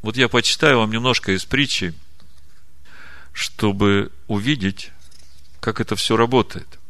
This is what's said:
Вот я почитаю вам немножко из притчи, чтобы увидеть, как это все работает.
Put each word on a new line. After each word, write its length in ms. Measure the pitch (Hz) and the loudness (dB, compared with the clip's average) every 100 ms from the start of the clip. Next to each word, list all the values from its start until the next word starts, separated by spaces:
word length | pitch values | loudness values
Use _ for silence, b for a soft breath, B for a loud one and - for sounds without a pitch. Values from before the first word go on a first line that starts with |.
Вот 160 | 107 120 | -4 2
я 120 | 120 | 4
почитаю 500 | 123 110 - 156 127 | 4 4 4 6 6
вам 120 | 110 | 4
немножко 400 | 113 123 117 - | 2 2 2 2
из 120 | 95 - | 0 0
притчи, 480 | 131 143 - 90 80 - - - - - - - - - B B B B | 0 0 0 -4 -6 -12 -12 -12 -12 -12 -12 -12 -12 -12 B B B B
чтобы 800 | - - - 107 98 101 101 - - - | -6 -6 0 0 4 4 4 2 -6 -4
увидеть, 640 | 104 113 147 98 - - - - - - - - - | -2 0 0 -2 -4 -10 -12 -12 -12 -12 -12 -12 -6
как 200 | - 107 | -4 -2
это 140 | 113 101 | -2 -2
все 200 | - 113 | 2 4
работает. 640 | 117 127 107 85 - - | 6 6 2 -4 -10 -12